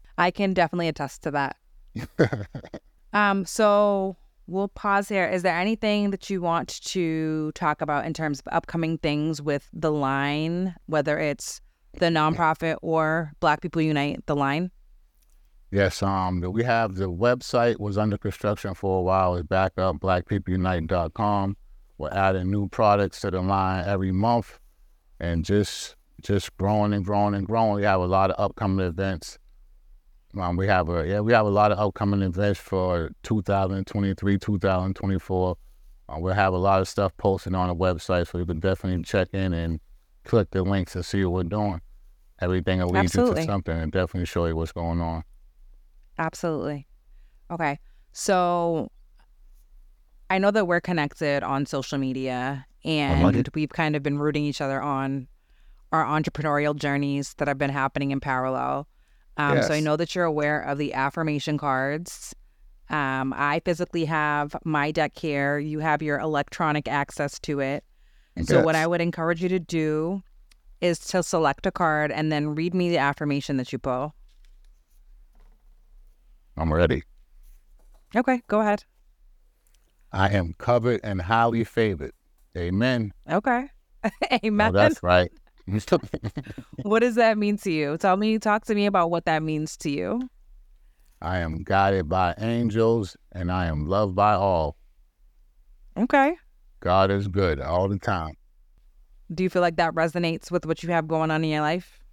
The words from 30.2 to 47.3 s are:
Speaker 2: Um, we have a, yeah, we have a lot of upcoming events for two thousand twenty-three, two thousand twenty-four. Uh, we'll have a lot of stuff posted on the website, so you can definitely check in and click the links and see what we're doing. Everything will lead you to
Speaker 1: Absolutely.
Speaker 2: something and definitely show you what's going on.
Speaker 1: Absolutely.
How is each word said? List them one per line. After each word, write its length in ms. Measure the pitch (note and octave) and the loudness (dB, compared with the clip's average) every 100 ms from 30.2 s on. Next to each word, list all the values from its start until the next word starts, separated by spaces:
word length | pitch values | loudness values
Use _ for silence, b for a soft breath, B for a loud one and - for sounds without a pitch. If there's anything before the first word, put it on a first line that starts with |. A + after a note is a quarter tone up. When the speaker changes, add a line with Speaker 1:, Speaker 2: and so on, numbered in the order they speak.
| _ G2 | _ -6
Speaker 2:
Um, 180 | F2 F2 | -2 0
we 100 | G2 | 2
have 240 | F#2 E2 | 2 2
a, 160 | E2+ D#2 | 0 0
yeah, 120 | G2+ | 0
we 120 | G#2+ | 4
have 140 | A#2 G#2+ | 4 4
a 40 | |
lot 220 | G2+ G#2 | 4 4
of 60 | G2+ | 4
upcoming 420 | G#2 - G2+ G2+ | 0 0 0 2
events 400 | F#2+ F2+ G#2 G2+ | 0 2 0 0
for 500 | - F#2+ F#2 F2 D#2+ - | -2 -2 0 0 -2 -8
two 180 | - A2 | -4 -2
thousand 460 | F#2+ G2 F#2 F#2+ F#2+ | 0 0 0 -2 -4
twenty-three, 520 | G2+ G2 F#2+ G2+ G2 | -2 0 0 2 0
two 200 | - G2+ | 0 0
thousand 360 | G2 F#2 F#2+ | 0 0 0
twenty-four. 640 | F2+ G2 F#2+ - F#2 F2+ F2+ - - - - - | -2 -2 -2 -2 0 0 -2 -10 -20 -20 -20 -12
Uh, 60 | D#2 | -6
we'll 160 | F2+ | -2
have 180 | F#2+ F#2+ | 2 2
a 60 | F#2 | 4
lot 240 | G2 F#2+ | 4 4
of 60 | F#2+ | 2
stuff 280 | - F#2+ - | 0 -2 0
posted 380 | G2+ F#2+ - | 0 0 -2
on 140 | F#2 F2+ | -2 -2
the 60 | |
website, 560 | E2+ F#2 E2+ - F2+ E2+ | 0 0 0 0 -2 0
so 60 | F2 | -4
you 80 | |
can 160 | F2 D#2+ | -4 -2
definitely 420 | F#2+ F#2+ F#2+ F2+ | 0 0 -2 -4
check 260 | - G2+ F#2 | -2 -2 0
in 220 | G2 F#2+ | -2 -2
and 260 | E2+ E2 D#2 - - _ _ | -2 -2 -6 -8 -20 _ _
click 260 | - A#2 F#2 | 0 2 2
the 120 | F#2+ | 0
links 320 | F#2 G2 F2 | 0 0 -2
and 120 | F#2 F2 | -6 -4
see 180 | G2 | 0
what 80 | F#2 | 0
we're 160 | F#2 E2+ | 0 -2
doing. 320 | G#2 G#2 E2+ - - - - _ - | -2 -2 -4 -10 -20 -20 -20 _ -6
Everything 420 | F2+ F#2 F2 F#2 | -2 0 0 0
will 100 | F2 | 2
lead 240 | F2+ F#2 | 2 2
you 80 | - | 2
to 20 | |
Speaker 1:
Absolutely. 220 | B3 F#2 D#3+ | 2 2 -2
Speaker 2:
something 280 | G2+ - | -2 -2
and 160 | E2 D#2+ | -4 -2
definitely 360 | F#2+ F2+ F#2 F2 | -2 -2 -2 -4
show 180 | F2 | -2
you 100 | E2+ | -2
what's 180 | D#2+ E2 | -2 -4
going 280 | - E2+ E2+ | -6 -4 -2
on. 240 | E2 E2 - - - - - - - - - - | -4 -6 -10 -18 -20 -20 -20 -20 -20 -20 -16 -8
Speaker 1:
Absolutely. 680 | D#3+ - E3+ D3+ C#3 D3 C3+ - _ - - | -8 -4 -4 -4 -4 -8 -12 -20 _ -20 -20